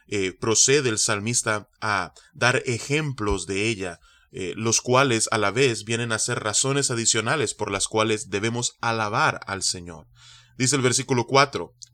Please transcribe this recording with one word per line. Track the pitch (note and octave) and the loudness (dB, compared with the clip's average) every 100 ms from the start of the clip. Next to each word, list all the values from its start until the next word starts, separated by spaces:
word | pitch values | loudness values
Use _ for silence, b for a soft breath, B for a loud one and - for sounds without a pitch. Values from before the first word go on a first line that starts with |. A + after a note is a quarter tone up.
| _ | _
eh, | G2+ F#2 | -2 -2
procede | - A2+ A2 - C#3+ B2+ | -2 0 2 4 4 2
el | G#2+ | 0
salmista | - G#2 G#2+ A#2+ A#2+ G#2+ - _ | 0 -2 -2 -2 0 -2 -6 _
a | G#2+ G2+ E2+ B B | -2 -2 -4 B B
dar | C#3 A#2+ C3 | 0 2 2
ejemplos | - A#2 - D3 D3+ B2 G#2 G2 E2+ | 0 -4 -2 -2 -2 -2 -2 -2 -2
de | F#2+ A2 | -2 -2
ella, | G#2 F#2+ E2+ b b b | -2 -6 -10 b b b
eh, | F#2 F#2 - | -8 -8 -4
los | A2+ A2+ | 0 0
cuales | - B2+ C#3 A2+ - | 2 4 4 2 2
a | A2+ | 0
la | G2+ | 0
vez | G#2+ C#3 A2 | 2 2 0
vienen | G#2 A#2 A#2 | -4 -4 -2
a | G#2+ | -2
ser | - A#2 | -2 -2
razones | A2 G#2 C3+ C#3 C3+ | -2 0 0 0 0
adicionales | A#2+ A2+ A2+ A2+ D3+ A2+ | 0 2 2 0 0 -2
por | - G#2 | -2 -4
las | G2 - | -2 0
cuales | G#2+ A2 G#2+ G2 | 2 2 0 -2
debemos | G2+ A2+ A#2 B2 - | -2 -2 -2 -4 -4
alabar | A#2 A2+ G#2+ A#2+ D3+ G2 - | -2 -2 -2 0 0 -2 -6
al | F#2+ | -4
Señor. | - F#2 F2 D#2+ - B B B B A2+ | -4 -4 -10 -16 -18 B B B B -2
Dice | B2+ | 0
el | C#3+ | 2
versículo | B2 A2+ C3 B2 A2 | 2 0 2 0 4
cuatro, | C3+ C#3 G2 E2+ _ - | 4 4 0 -8 _ -20